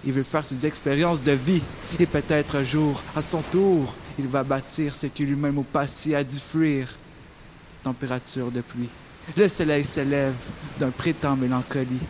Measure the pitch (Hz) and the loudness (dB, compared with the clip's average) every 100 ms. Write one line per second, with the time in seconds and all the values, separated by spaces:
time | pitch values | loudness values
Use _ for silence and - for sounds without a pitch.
0 | 139 131 131 156 147 127 151 - 143 143 | 0 0 0 -2 -2 -2 -2 0 0 2
1 | 170 165 131 139 131 180 - - - 170 | 2 2 4 4 4 2 2 -10 -8 0
2 | 170 151 139 156 143 143 131 151 151 135 | 2 2 2 2 2 0 2 2 2 0
3 | - 151 151 170 147 180 196 175 127 - | -4 -4 -2 -2 0 4 6 4 2 -6
4 | - - 135 135 135 135 - - 151 135 | -12 -6 0 0 2 -2 -2 -2 -2 -2
5 | 143 - 143 143 147 143 131 151 139 - | -6 -2 -2 0 0 0 0 0 0 -2
6 | 151 143 139 139 - 156 160 139 127 - | 0 0 0 -6 -4 2 2 2 -2 -10
7 | - - - - - - - - 139 123 | -20 -20 -20 -20 -20 -20 -20 -8 -6 -4
8 | 135 127 - 135 123 120 120 123 120 - | -4 -4 -4 -6 -4 -4 -6 -6 -8 -8
9 | - - - 165 202 - 156 147 143 - | -20 -18 -6 4 4 4 2 2 0 -2
10 | 139 143 135 123 - - - - 139 127 | 0 2 0 -2 -8 -12 -12 -2 -2 0
11 | 170 156 147 135 127 127 123 139 127 127 | -2 0 0 2 2 0 0 -2 0 -2
12 | 156 | -4